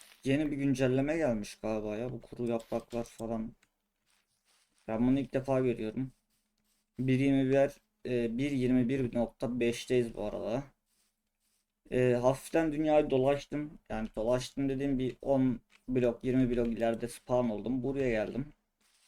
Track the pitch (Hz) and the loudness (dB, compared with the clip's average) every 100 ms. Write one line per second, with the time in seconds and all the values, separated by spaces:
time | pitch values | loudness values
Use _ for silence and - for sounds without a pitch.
0 | - - 131 139 151 143 139 131 131 131 | -18 -8 0 0 0 0 0 2 2 2
1 | 143 165 151 113 104 - 107 110 107 107 | 0 0 0 0 -4 -8 -4 -4 -4 -6
2 | 127 120 - - 120 117 - 117 - 120 | -6 -8 -12 -6 -2 -2 -4 -8 -6 -8
3 | 117 - 113 113 113 - _ _ _ _ | -8 -8 -6 -6 -6 -12 _ _ _ _
4 | _ _ _ _ _ _ _ _ - 110 | _ _ _ _ _ _ _ _ -6 0
5 | 123 135 127 135 131 131 131 117 110 107 | 2 0 0 -4 0 0 0 -2 -4 -6
6 | 131 - _ _ _ _ _ _ _ - | -8 -10 _ _ _ _ _ _ _ -4
7 | 131 131 139 135 131 135 139 - _ _ | 0 2 4 4 4 4 2 0 _ _
8 | - 123 117 117 143 139 123 127 120 135 | -4 0 0 0 -2 0 2 4 2 0
9 | 123 117 113 - 123 123 120 120 - 127 | -2 -2 -2 -2 -4 0 0 0 0 0
10 | 117 110 104 95 98 120 - _ _ _ | 0 -4 -6 -6 -4 -4 -6 _ _ _
11 | _ _ _ _ _ _ _ _ - 123 | _ _ _ _ _ _ _ _ -4 2
12 | 127 120 123 135 - 165 165 147 156 151 | 2 4 2 0 0 0 0 0 4 4
13 | 147 135 131 143 - 147 151 160 - 110 | 4 2 2 0 -2 -8 -8 -12 -10 -6
14 | 110 - 110 127 127 - 139 135 139 131 | -6 -4 0 0 0 -4 -2 0 -2 -2
15 | 127 - - 135 131 117 _ _ - 127 | -2 -4 0 2 2 0 _ _ -4 2
16 | 123 117 127 123 127 123 117 113 117 117 | 2 0 0 2 2 2 0 0 0 0
17 | 120 - - 123 123 104 98 131 127 139 | -4 -8 -2 0 2 -2 -4 -2 -2 -2
18 | 131 110 101 104 147 - _ _ _ _ | 0 0 -2 -4 -8 -12 _ _ _ _